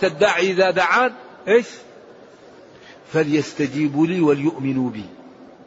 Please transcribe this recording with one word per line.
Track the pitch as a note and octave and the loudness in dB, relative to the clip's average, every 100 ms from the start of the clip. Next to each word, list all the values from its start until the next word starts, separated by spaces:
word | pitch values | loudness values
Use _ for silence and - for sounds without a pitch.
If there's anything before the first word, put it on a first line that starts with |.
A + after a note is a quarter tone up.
الداعي | F#3+ D3+ G3+ E3+ F#3+ | 0 2 0 2 0
إذا | F3+ F#3+ | 2 2
دعان"، | F3 F3 G#3 B3+ - - - - | 2 2 2 0 -4 -18 -10 0
إيش؟ | A#3 - - - - - - - - - - - - - - - | 2 0 -10 -20 -20 -20 -20 -20 -20 -20 -20 -20 -20 -20 -20 -4
"فليستجيبوا | D#3+ D3+ D3+ C#3 - C#3 C#3+ D3+ C#3+ E3 | -2 0 0 -2 -4 -4 -2 -2 0 0
لي | F#3 | 2
وليؤمنوا | D3+ C#3+ D3+ C#3+ C3+ C3 B2+ | 2 2 0 -4 -4 -2 -4
بي". | G#2+ F#2 - - - - - | -6 -14 -18 -20 -20 -20 -20